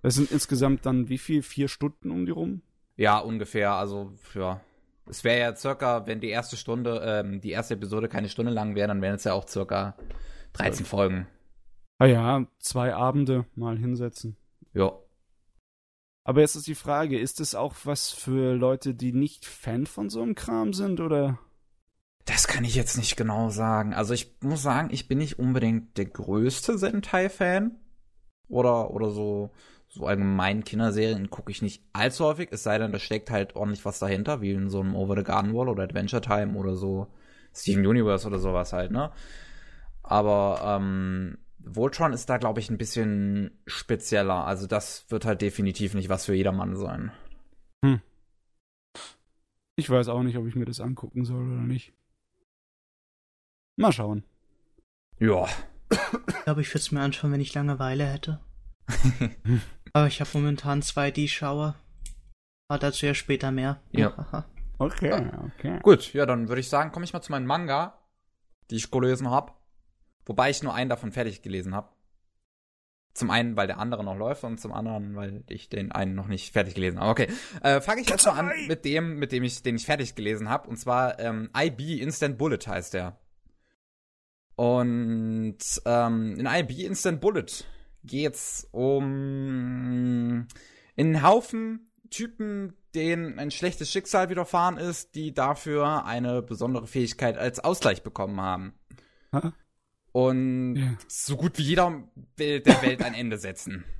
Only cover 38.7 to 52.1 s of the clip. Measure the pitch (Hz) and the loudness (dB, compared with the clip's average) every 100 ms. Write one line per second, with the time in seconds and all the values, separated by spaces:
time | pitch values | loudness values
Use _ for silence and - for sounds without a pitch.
38.7 | 90 90 110 151 - - - - - - | -2 -2 -2 -2 -6 -18 -18 -18 -18 -18
39.7 | - - - - 104 104 101 101 - 104 | -18 -16 -14 2 4 6 4 4 2 0
40.7 | 101 98 95 92 92 92 - - - - | 0 0 -2 -2 -2 -6 -8 -16 -18 -10
41.7 | 95 131 - 160 117 - 123 117 107 107 | 0 0 2 0 0 -2 0 0 -2 -2
42.7 | 113 113 - 107 104 101 101 101 - - | -4 -2 0 0 2 0 0 -2 -8 -12
43.7 | - - 110 - 107 98 90 71 95 95 | -10 -2 -2 2 2 4 2 0 -2 0
44.7 | 107 - - - 110 110 98 101 - 98 | -2 -2 -12 -6 -2 0 2 0 2 0
45.7 | 92 101 98 92 95 - 95 95 95 95 | 0 -2 -2 0 -2 2 2 2 2 -2
46.7 | 92 98 - - - - - - - - | -4 -6 -6 -8 -10 -16 -16 -18 -20 -20
47.7 | _ 135 127 - _ _ _ _ _ _ | _ 4 4 -2 _ _ _ _ _ _
48.7 | _ _ - - - _ _ _ _ _ | _ _ -18 -18 -20 _ _ _ _ _
49.7 | - 147 127 120 120 123 120 113 120 117 | -4 4 4 4 0 0 0 -2 -2 -4
50.7 | 120 117 127 - 123 123 123 123 123 120 | -4 -6 -6 -6 -4 -4 -2 -4 -2 -2
51.7 | 127 - _ _ | -4 -6 _ _